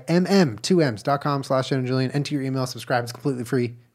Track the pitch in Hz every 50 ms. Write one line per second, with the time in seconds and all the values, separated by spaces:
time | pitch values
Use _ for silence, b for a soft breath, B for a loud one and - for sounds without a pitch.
0 | - - 170 180 180 180 196 196 175 127 107 98 - - 190 170 151 131 107 95
1 | - 143 143 143 - 151 143 139 135 - 139 131 131 - 143 131 127 123 131 131
2 | 131 123 - 143 143 - 147 139 131 135 131 131 127 127 - 117 - - 135 120
3 | 120 117 120 - - 143 131 123 117 - 139 123 120 120 120 b b b